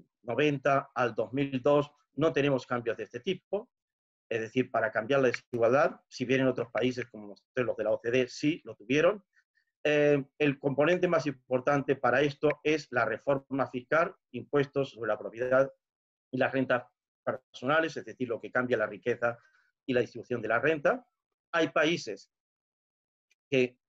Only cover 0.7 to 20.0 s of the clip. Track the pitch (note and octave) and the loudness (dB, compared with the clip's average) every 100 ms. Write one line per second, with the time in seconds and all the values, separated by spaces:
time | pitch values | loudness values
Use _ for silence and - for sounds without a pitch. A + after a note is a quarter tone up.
0.7 | C#3 - - A#2+ A2 G#2+ C3 C#3 C3 C3 | 0 -2 -2 -2 -2 -4 -2 -4 0 2
1.7 | D3 C#3+ _ _ - D#3+ D3 C#3 C3 - | 2 0 _ _ -2 0 2 0 0 -2
2.7 | B2 A2+ G#2+ G#2+ A#2+ G3 F3+ _ G3 A#3+ | -6 -4 -6 -8 -8 -6 -6 _ -8 -8
3.7 | _ _ _ _ _ _ A#2 A2 B2+ B2 | _ _ _ _ _ _ -6 -2 -2 0
4.7 | A#2 A2 A2+ A2 C#3 B2+ - - A#2+ A#2 | 0 0 -2 0 2 2 0 -8 0 4
5.7 | C3 E3 - _ - A#2 C3 C3 B2+ A#2 | 4 2 -2 _ -8 0 2 2 0 -4
6.7 | G#2+ B2+ B2 A#2+ G#2+ G#2 G2 _ - A#2 | -2 -2 -2 -10 -14 -18 -20 _ -4 -2
7.7 | G#2+ G#2+ A2 A#2 B2 B2 - D3 E3+ A2+ | -2 0 0 0 0 0 -2 -2 -2 -8
8.7 | A2 G#2+ C#3+ E3 G#3 - _ _ _ _ | -18 -2 2 2 2 -8 _ _ _ _
9.7 | _ D3+ D3 D3 C#3+ C3+ _ D3 C3+ C#3+ | _ 0 2 4 2 0 _ 0 0 -2
10.7 | C3 D3+ F3+ F3+ E3 D3 B2+ _ B2+ B2+ | 0 2 2 2 2 -2 -6 _ -2 2
11.7 | C#3+ C3+ C3+ A#2+ B2 D3 C#3+ D3+ - D3+ | 0 0 0 2 4 2 2 0 0 0
12.7 | D#3 - B2 A2 A2 - C#3 - C3+ B2 | -2 0 -2 0 -2 -2 -2 -2 -4 -4
13.7 | B2+ - D3+ F3+ - _ A#2+ - C#3+ C#3 | -6 -2 0 0 -4 _ -12 -2 -2 0
14.7 | C#3+ C3+ G#2+ A2+ G#2+ G#2 A2 B2+ C3 C3+ | -2 -4 -6 -4 -4 -4 -6 2 4 2
15.7 | - _ _ _ _ _ B2+ B2 C3+ B2+ | -2 _ _ _ _ _ -2 0 0 0
16.7 | B2 - _ _ _ - G#2+ - - B2 | 0 -2 _ _ _ -6 -6 -10 -10 0
17.7 | D#3 D#3+ C#3+ G#2 G#2+ B2 A2 G#2 B2+ B2 | 0 0 -4 -12 -8 -6 -4 -4 -4 0
18.7 | A#2+ G#2 G2+ B2 A#2 A#2+ A#2 _ _ _ | 0 -2 -4 -4 -2 -2 -4 _ _ _
19.7 | _ - B2 | _ -2 0